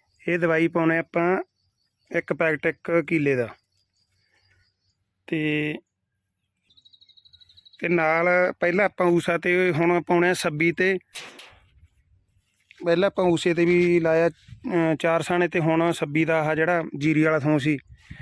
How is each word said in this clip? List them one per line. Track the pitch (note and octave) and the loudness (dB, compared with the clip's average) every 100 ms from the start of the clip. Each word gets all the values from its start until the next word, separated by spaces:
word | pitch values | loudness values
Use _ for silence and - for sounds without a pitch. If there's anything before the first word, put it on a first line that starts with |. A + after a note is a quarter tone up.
| _ _ - | _ _ -6
ਇਹ | E3+ | -2
ਦਵਾਈ | E3 D#3+ E3 | 0 2 0
ਪਾਉਣੇ | E3+ D#3+ D#3+ | 0 0 0
ਆਪਾਂ | E3 F3 E3+ F#3+ - _ _ _ _ _ _ E3+ | -2 -2 0 0 -4 _ _ _ _ _ _ -8
ਇੱਕ | - | -6
ਪੈਕਟ | - E3 D3+ E3 | -2 -2 0 -4
ਇੱਕ | D3+ - E3+ D3 | -6 -2 -2 0
ਕਿੱਲੇ | E3 C#3+ | -2 0
ਦਾ। | C3 A2+ - _ _ _ _ _ _ _ _ _ _ _ _ _ _ _ _ - | 0 -4 -8 _ _ _ _ _ _ _ _ _ _ _ _ _ _ _ _ -8
ਤੇ, | D#3+ D3+ D3+ D3+ D3+ - _ _ _ _ _ _ _ _ _ _ _ _ - _ _ _ _ - _ | -4 -2 -2 -4 -8 -14 _ _ _ _ _ _ _ _ _ _ _ _ -20 _ _ _ _ -20 _
ਤੇ | F3 | -2
ਨਾਲ | F3 D#3 D#3+ F3 F3+ F3+ - | 0 2 2 2 2 0 0
ਪਹਿਲਾਂ | F3 F3 | -2 0
ਆਪਾਂ | G3 - F3+ | -2 0 0
ਊਸਾ | E3+ E3+ E3+ | 2 0 -2
ਤੇ | F3 F3+ F3+ | 0 0 0
ਹੁਣ | D3+ E3+ F3 | 0 0 0
ਪਾਉਣੇ | - F3 F3 | 0 2 2
ਆ | |
ਛੱਬੀ | F3+ F3 D3 E3+ | 0 -2 0 -2
ਤੇ। | D#3+ F#3 F#3 - - - - - - _ _ _ _ _ _ _ _ _ _ _ - | 2 0 0 -6 -18 -18 -20 -20 -20 _ _ _ _ _ _ _ _ _ _ _ -8
ਪਹਿਲਾਂ | F3 E3+ G3 | -2 2 2
ਆਪਾਂ | - | 0
ਊਸੇ | F#3 E3 F3+ | 0 2 0
ਤੇ | E3 | 2
ਵੀ | E3+ F3 F3 F3 | 2 4 4 2
ਲਾਇਆ, | E3 D#3+ E3 | 2 2 2
ਅਹ, | - - - C4 F3+ E3 D#3 | -2 -18 -14 -4 0 0 0
ਚਾਰ | E3+ E3 | 0 0
ਸਾਣੇ, | D3+ F3 F3 | 0 0 0
ਤੇ | F3+ | 0
ਹੁਣ | D#3+ D#3+ E3+ | 0 2 0
ਛੱਬੀ | D#3+ D3+ D3 | -2 -2 -2
ਦਾ | D#3 D#3+ | 0 0
ਆਹ | D3+ | 0
ਜਿਹੜਾ | D#3 D#3+ F3 D#3+ C#3+ | 0 0 0 -4 -4
ਜੀਰੀ | D3 D3+ | 0 2
ਵਾਲਾ | D#3 D#3 | 2 0
ਥੋਂ | C#3 D3+ | 0 0
ਸੀ, | C#3 C#3+ - - _ - | 0 -4 -8 -20 _ -20